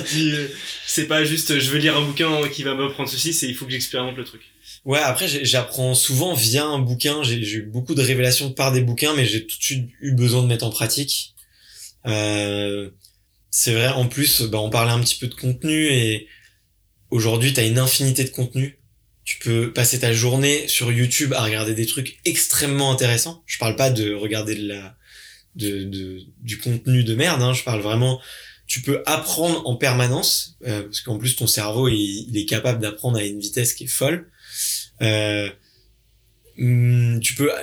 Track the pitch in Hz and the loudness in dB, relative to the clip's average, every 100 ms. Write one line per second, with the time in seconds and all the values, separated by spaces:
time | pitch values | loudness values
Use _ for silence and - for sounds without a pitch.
0 | - 156 156 147 139 - - - - - | 0 0 0 0 -4 -8 -12 -10 -4 -2
1 | 151 156 151 160 - 143 131 147 151 147 | 0 2 2 0 0 0 2 2 2 2
2 | 147 143 160 151 143 139 135 135 139 139 | 0 0 0 0 -2 -4 -4 -2 -4 -4
3 | 131 131 147 160 131 120 127 127 - 131 | -6 -2 -2 -2 -4 -6 -8 -6 -4 -4
4 | 127 127 120 107 - _ - - 135 143 | -6 -8 -12 -16 -20 _ -20 -12 -2 2
5 | 143 123 185 143 135 127 120 - 127 123 | 2 0 -2 0 2 0 0 -2 0 2
6 | - 131 180 151 107 131 151 143 123 123 | 2 2 2 2 2 2 2 0 0 0
7 | 147 151 131 117 104 110 107 117 131 143 | 0 0 0 -2 -2 -6 -6 -6 -2 0
8 | 127 127 127 123 139 131 135 131 123 120 | 2 2 2 2 0 0 2 4 2 2
9 | 151 151 117 107 - - - 135 120 - | 0 2 2 0 -4 -6 -4 -2 -6 -8
10 | 143 127 120 123 123 117 113 - 110 - | 0 2 4 4 2 2 -2 -2 -2 0
11 | 139 - - - - _ - - - - | -2 -4 -6 -14 -20 _ -20 -20 -20 -10
12 | 120 107 107 104 104 101 101 101 98 - | -4 0 0 0 -2 -2 -4 -4 -8 -16
13 | - _ _ _ _ - - 113 123 131 | -20 _ _ _ _ 0 2 2 2 2
14 | 120 135 143 - 113 107 107 120 117 120 | 0 0 2 2 0 -2 0 2 4 2
15 | 120 - 120 - 127 127 156 156 156 131 | 0 -2 -6 -4 -4 -2 0 0 2 2
16 | 110 107 - - - _ _ _ _ _ | 2 -2 -6 -20 -20 _ _ _ _ _
17 | _ 120 110 117 131 131 113 117 131 - | _ 2 2 4 2 4 4 4 2 2
18 | 135 131 131 - 123 131 139 - _ _ | 2 2 -2 -2 -2 -2 -4 -6 _ _
19 | _ _ - - 123 117 113 131 120 127 | _ _ -10 -6 0 0 0 2 2 2
20 | 123 113 123 131 139 147 - - 120 120 | 2 2 2 4 4 2 0 0 2 2
21 | 123 - 143 127 107 107 110 110 113 - | 2 2 2 0 0 0 -2 -2 -2 -2
22 | 131 - 175 - - - 143 139 135 127 | -6 -4 -2 0 2 2 2 2 2 2
23 | 123 117 165 165 - - 113 - 135 113 | 2 2 0 -8 -10 -4 -2 2 2 2
24 | 104 104 104 107 107 104 104 101 95 - | 0 -2 -2 -2 -2 -4 -6 -8 -14 -20
25 | _ - - - _ - 104 98 98 95 | _ -20 -20 -20 _ -6 -4 -4 -6 -8
26 | 95 92 95 - 117 104 123 117 131 127 | -8 -12 -18 -14 -12 -6 -4 -2 2 2
27 | 113 110 170 147 123 127 - 110 104 113 | 2 2 0 2 2 0 -2 -2 0 2
28 | 127 127 - - - - - 127 131 143 | 2 0 -8 -20 -20 -16 -8 -4 -2 -2
29 | - 156 - - 170 165 127 120 139 123 | 0 -2 -2 -2 0 0 -2 0 2 2
30 | 123 143 190 - - - 123 104 104 - | 2 2 0 0 -4 -10 -6 -6 -6 -10
31 | - 104 123 - 120 - 104 110 131 107 | -6 -4 -2 0 0 0 0 0 2 2
32 | 104 101 117 104 104 110 127 113 107 107 | 0 -4 -6 -4 -2 0 0 0 -4 -4
33 | 127 113 101 104 101 127 123 - 131 - | -2 0 -2 -6 -6 -2 -2 -2 -4 -2
34 | 135 175 - _ - - - - - - | 0 -2 -6 _ -14 -6 -4 -6 -8 -2
35 | 113 107 104 104 101 - _ _ _ _ | 0 2 0 -2 -4 -10 _ _ _ _
36 | _ _ _ _ _ - 123 123 120 123 | _ _ _ _ _ -2 2 4 6 4
37 | 120 117 110 120 147 - | 4 2 -2 0 0 0